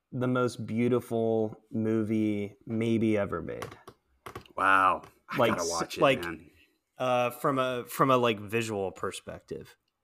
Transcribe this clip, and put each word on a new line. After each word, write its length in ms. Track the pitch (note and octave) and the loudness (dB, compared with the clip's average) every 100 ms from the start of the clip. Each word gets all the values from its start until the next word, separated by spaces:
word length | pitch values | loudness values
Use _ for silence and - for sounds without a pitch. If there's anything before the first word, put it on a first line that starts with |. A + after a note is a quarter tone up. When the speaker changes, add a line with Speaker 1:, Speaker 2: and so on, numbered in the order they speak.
| _ | _
Speaker 1:
the 160 | C3+ B2+ | -4 0
most 360 | B2+ B2 A#2+ A2 | 2 0 -2 -4
beautiful 920 | A2 A#2+ B2 - A2+ A2+ A2+ A2 - _ | 0 2 2 0 -2 2 2 0 -6 _
movie 840 | A2+ A2 A2+ G#2 A2 G#2+ G#2 G2+ - - | -4 0 0 0 0 0 -2 -4 -10 -8
maybe 500 | A2 A#2 A2+ A2 G#2 | -2 0 2 2 2
ever 240 | G2 E2+ | 0 -4
made. 240 | C#2 A#1 A#1+ - - - _ _ - - - - | -6 -10 -12 -14 -20 -20 _ _ -18 -18 -12 -2
Speaker 2:
Wow. 460 | F#2+ F#2+ F#2+ D#2+ - _ - | 4 6 6 2 -4 _ -6
I 60 | - | 0
Speaker 1:
Like, 120 | A#2 | 2
Speaker 2:
gotta 100 | F#2+ | 2
Speaker 1:
s-, 80 | E2+ | -2
Speaker 2:
watch 260 | E2+ E2 - | -4 -4 2
it, 60 | |
Speaker 1:
like, 200 | E2 C3+ | 2 2
Speaker 2:
man. 280 | E2+ E2 - _ _ _ _ - | -2 -10 -14 _ _ _ _ -6
Speaker 1:
uh, 320 | B2+ B2 A#2+ | -2 0 0
from 280 | - D#3 C3+ | -2 -2 0
a, 260 | C3 B2 A2+ | 0 -2 -6
from 220 | - C#3 | 0 4
a, 80 | B2+ | 6
like, 220 | A#2+ G#2 | 4 2
visual 500 | G#2 A2+ A2 G#2 F#2+ | -2 -2 -2 -2 -4
perspective, 800 | - G2+ - - E2 - D2 C2+ - _ _ | -4 -8 -8 -12 -14 -12 -12 -14 -20 _ _